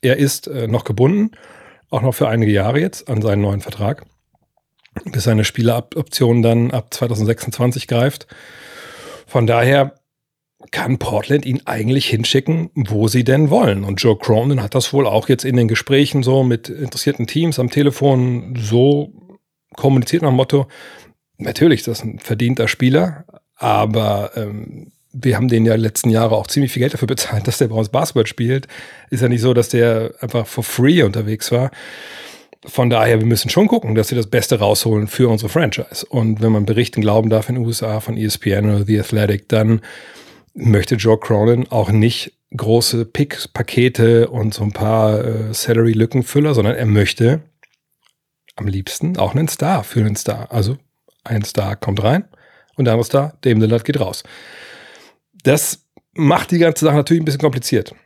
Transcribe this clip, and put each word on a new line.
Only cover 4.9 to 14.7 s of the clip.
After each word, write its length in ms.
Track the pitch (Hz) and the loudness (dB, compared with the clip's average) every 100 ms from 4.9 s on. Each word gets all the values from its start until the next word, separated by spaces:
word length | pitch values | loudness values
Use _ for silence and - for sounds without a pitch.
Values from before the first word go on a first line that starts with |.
| - - | -16 -8
bis 180 | 135 | -4
seine 200 | 113 110 | 0 2
Spieleroption 960 | 107 - 117 120 - - 147 - 123 120 | 0 0 0 0 -4 -8 -8 -2 2 4
dann 280 | 117 117 120 | 4 2 0
ab 220 | 110 104 | -2 -8
zweitausendsechsundzwanzig 920 | - 120 107 107 117 - - 120 123 - | -6 -4 -2 -2 -2 -4 -2 -2 -2 -2
greift. 400 | 120 131 - - - - - - - - - - - - | 0 0 -2 -16 -20 -20 -20 -20 -20 -20 -20 -20 -20 -4
Von 220 | 135 117 | 0 2
daher 480 | 117 120 139 139 - _ _ _ _ _ _ - | 4 4 4 2 -4 _ _ _ _ _ _ -12
kann 280 | - - 131 | -8 -4 -2
Portland 460 | - 107 104 143 131 | -2 -4 0 0 0
ihn 160 | 123 - | -6 -4
eigentlich 420 | 117 110 135 - | -4 0 0 0
hinschicken, 600 | 110 113 135 135 165 165 - | -2 0 0 0 -2 -4 -4
wo 320 | 113 107 110 | -2 0 2
sie 160 | 113 | 2
denn 260 | 123 135 151 | 2 4 4
wollen. 340 | 185 214 98 | 4 2 0
Und 180 | 101 98 | -2 0
Joe 160 | 117 107 | 2 0
Cronin 440 | - 110 127 139 | 2 0 2 -2
hat 140 | 101 | -2